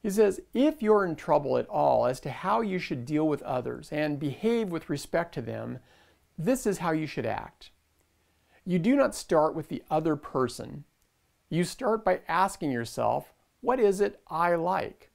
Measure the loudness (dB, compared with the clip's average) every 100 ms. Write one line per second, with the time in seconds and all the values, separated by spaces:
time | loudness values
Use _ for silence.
0 | -2 4 4 2 -4 2 2 2 4 4
1 | 4 -2 2 2 4 0 0 2 4 4
2 | 2 0 -6 -6 -2 0 0 -4 -4 -8
3 | -2 0 2 0 -2 -4 -4 -8 -8 -4
4 | -2 -2 -6 -4 -2 0 -2 -6 -6 -6
5 | -2 -2 -2 -6 -8 -8 -8 -12 _ _
6 | _ _ _ -6 -2 0 0 -2 -2 -2
7 | -4 -4 -4 -6 -8 _ -20 _ _ _
8 | _ _ _ _ _ _ -2 0 4 4
9 | 2 0 0 2 4 0 -8 -10 -2 0
10 | 0 -2 -2 -2 -2 -4 -12 -14 -16 _
11 | _ _ _ _ _ -2 -2 -2 -2 0
12 | 0 -2 -2 0 0 0 -2 -2 -4 -2
13 | 0 0 -4 _ _ _ -2 2 4 4
14 | 0 -2 _ -2 2 2 0 -2 -4 -10
15 | -20